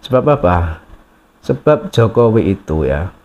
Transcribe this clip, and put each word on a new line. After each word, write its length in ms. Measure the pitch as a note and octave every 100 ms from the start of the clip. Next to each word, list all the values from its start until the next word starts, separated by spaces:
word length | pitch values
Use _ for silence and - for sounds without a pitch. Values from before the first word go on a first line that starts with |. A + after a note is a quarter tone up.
Sebab 240 | - B2+ F3+
apa? 560 | C#3+ F2 F2 E2+ D#2+ _ - _ _ _ _ -
Sebab 480 | C3+ - D3 F#3+
Jokowi 640 | - A2+ A2+ A#2 A2 E2+ F#2+
itu 280 | - D#2+ C#2+
ya 280 | C#2+ F#2 -